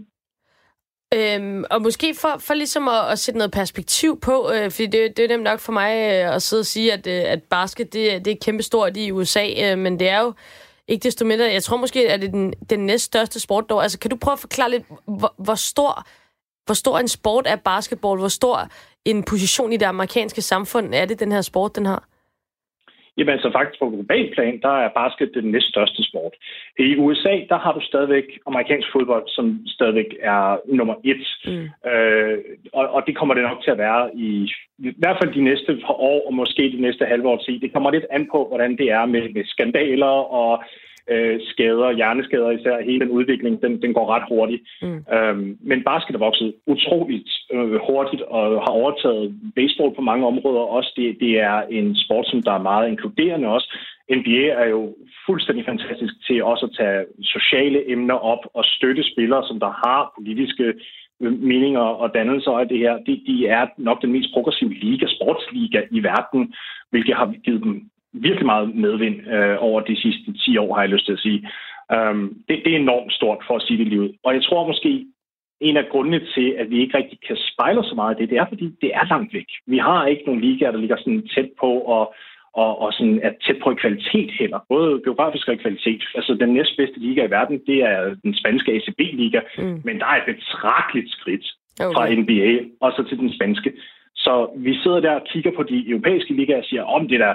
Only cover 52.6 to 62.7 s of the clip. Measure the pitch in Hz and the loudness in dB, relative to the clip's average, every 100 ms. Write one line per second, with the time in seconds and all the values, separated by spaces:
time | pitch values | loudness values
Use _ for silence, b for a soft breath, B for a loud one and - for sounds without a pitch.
52.6 | 95 104 117 107 104 - 175 165 117 117 | 2 2 2 -2 -4 0 0 0 0 0
53.6 | - B B B - 131 120 120 143 123 | -2 B B B -2 0 2 2 2 2
54.6 | 117 110 107 - - - - 185 - 233 | 2 0 -2 -10 -20 -8 -2 -2 0 -2
55.6 | - - - - 113 - - 120 110 117 | -4 -6 -6 -6 -8 -8 -2 0 2 0
56.6 | 117 - 104 98 95 - 101 - - 131 | -2 0 0 0 -4 -6 -6 0 2 4
57.6 | 143 139 139 120 123 127 113 120 - 117 | 4 2 0 0 0 0 2 0 -2 -2
58.6 | 110 - 131 131 143 - 117 135 120 113 | 0 2 2 2 0 0 2 2 0 -4
59.6 | 101 - 120 135 - - 104 110 127 - | -4 0 2 2 0 -6 -8 -4 -4 0
60.6 | 117 110 B B B _ 120 120 131 127 | 0 -2 B B B _ -2 0 2 4
61.6 | 139 131 113 110 117 113 113 135 139 120 | 4 4 2 0 0 2 2 0 2 0
62.6 | 123 | 2